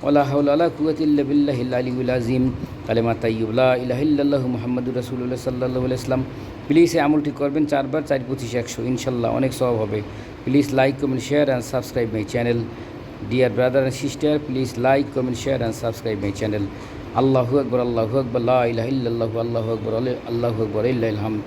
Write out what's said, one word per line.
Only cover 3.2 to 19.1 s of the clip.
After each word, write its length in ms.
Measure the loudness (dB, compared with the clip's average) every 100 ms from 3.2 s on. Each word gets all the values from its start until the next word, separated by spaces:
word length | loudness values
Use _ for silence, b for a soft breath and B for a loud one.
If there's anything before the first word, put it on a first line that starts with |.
তাইয়্যিব, 300 | 0 0 0
লা 240 | 4 4 4
ইলাহা 260 | 0 0
ইল্লাল্লাহু 460 | 2 2 2 2 0
মুহাম্মাদুর 480 | -2 -2 -2 -2 -4
রাসূলুল্লাহ 440 | -4 -6 -4 -4
সাল্লাল্লাহু 460 | -4 -2 -2 0 0
আলাইহি 160 | -2
ওয়াসাল্লাম। 220 | 0 -2 -2 B B B 2
প্লিজ 280 | 6 6 6
এই 40 |
আমলটি 320 | 4 4 2
করবেন 340 | -2 -2 2 2
চারবার, 360 | 2 0 -2 0
চার 120 | -2 -2
পঁচিশ 280 | -6 -4 -4
একশো, 280 | -4 -4
ইনশাআল্লাহ 480 | -2 -2 0 0 0
অনেক 220 | 2 0
সওয়াব 220 | 2 0 2
হবে। 260 | 0 -2 -4 B B B 2
Please 220 | 2 4
like, 260 | 4 2 2
comment, 220 | -2 -2 0
share 200 | 2 2
and 140 | 0 -2
subscribe 360 | -4 -4 -2 -2
my 100 | -2 -2
channel. 240 | -2 0 0 -2 B B B B -12 -4
Dear 180 | 2 2
brother 320 | 4 2 4 2
and 100 | -2
sister, 360 | -6 -2 0 0 -2
please 240 | -4 -4 0
like, 300 | 2 4 2 -2
comment, 220 | -2 -4
share 180 | -2 -2
and 120 | -2 -2
subscribe 360 | -6 -4 -4 -2
my 80 | -4 -2
channel. 240 | -4 -2 -4 B B B B 0
আল্লাহু 420 | 4 4 2 0
আকবার, 240 | 0 0
আল্লাহু 380 | 0 0 0 0
আকবার, 220 | 0 -2
লা 240 | 2 2 2
ইলাহা 220 | 0 -2
ইল্লাল্লাহু, 520 | -2 -2